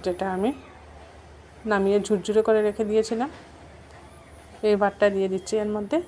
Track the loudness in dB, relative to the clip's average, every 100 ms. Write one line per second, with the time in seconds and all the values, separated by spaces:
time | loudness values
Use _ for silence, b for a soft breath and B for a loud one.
0 | -4 -4 -4 0 -2 -4 -16 -20 -20 -20
1 | -20 -20 -20 -20 -20 -12 -2 0 2 2
2 | 2 -2 2 0 4 2 2 -2 0 0
3 | 0 -4 -4 -8 -20 -20 -20 -20 -20 -20
4 | -20 -20 -20 -20 -20 -4 0 2 2 2
5 | 2 2 -2 -2 -4 -4 -2 -4 -2 -2